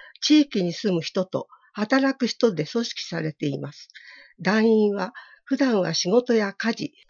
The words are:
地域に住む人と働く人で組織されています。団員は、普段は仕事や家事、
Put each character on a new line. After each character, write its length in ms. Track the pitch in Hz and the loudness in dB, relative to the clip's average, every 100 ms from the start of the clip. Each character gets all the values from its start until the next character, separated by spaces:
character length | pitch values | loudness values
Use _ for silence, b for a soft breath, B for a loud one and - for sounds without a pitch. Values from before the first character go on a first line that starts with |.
| B B | B B
地 200 | - 302 | 4 4
域 220 | 285 208 | 4 0
に 100 | 175 | -2
住 200 | 170 214 | -2 -2
む 80 | 175 | -2
人 240 | 151 196 185 | -2 -4 -4
と 220 | - - b b | -6 -8 b b
働 460 | - 214 269 269 269 | -8 0 2 2 0
く 100 | 233 | -4
人 260 | - 233 | 0 0
で 120 | 165 151 | 0 -4
組 180 | 233 | -4
織 200 | 233 - | -6 -10
さ 180 | - 165 | -10 -6
れ 100 | 156 | -6
て 160 | - 147 | -4 -6
い 120 | 139 | -6
ま 120 | 139 | -10
す。 160 | - - B B B B _ | -14 -20 B B B B _
団 280 | 180 220 226 | 0 2 4
員 240 | 220 208 | 4 2
は、 200 | 202 190 B B B - | 0 -6 B B B -6
普 100 | 269 | 0
段 240 | 269 214 | 2 2
は 140 | 170 | 0
仕 160 | 165 175 | -2 2
事 240 | 233 247 | 2 2
や 200 | 226 202 | 0 0
家 200 | - 226 | -4 -4
事、 200 | - - b _ | -4 -8 b _